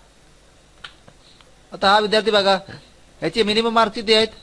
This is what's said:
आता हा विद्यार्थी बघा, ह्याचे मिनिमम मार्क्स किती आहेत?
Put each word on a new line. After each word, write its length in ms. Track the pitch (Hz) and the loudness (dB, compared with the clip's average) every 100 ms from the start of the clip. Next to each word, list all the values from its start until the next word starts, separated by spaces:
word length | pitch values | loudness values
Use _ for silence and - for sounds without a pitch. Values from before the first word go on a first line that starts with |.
| _ _ _ _ _ _ _ _ - - - - _ - - _ _ | _ _ _ _ _ _ _ _ -20 -20 -20 -20 _ -20 -20 _ _
आता 180 | - 196 | -4 2
हा 80 | 214 | 2
विद्यार्थी 320 | 214 214 214 | 2 0 2
बघा, 280 | 208 196 190 - - - - - - | 2 2 0 -4 -20 -20 -20 -20 -10
ह्याचे 220 | 160 226 | -4 -2
मिनिमम 280 | 208 214 226 | 0 0 0
मार्क्स 240 | 226 208 | 0 0
किती 200 | 233 208 | -2 0
आहेत? 140 | 220 220 - | 0 0 -6